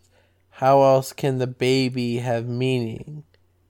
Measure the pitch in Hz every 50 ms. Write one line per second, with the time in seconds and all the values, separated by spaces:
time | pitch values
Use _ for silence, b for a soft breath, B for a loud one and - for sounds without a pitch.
0 | _ _ _ _ _ _ _ _ _ _ _ - 131 131 139 139 135 135 131 135
1 | 131 - - - - 139 131 127 127 127 127 - 123 127 131 135 131 127 127 127
2 | 120 120 117 120 120 127 117 117 117 123 120 123 127 131 131 123 117 110 113 120
3 | - 147 151 151 - _ _ _ _ _ _ _ _ _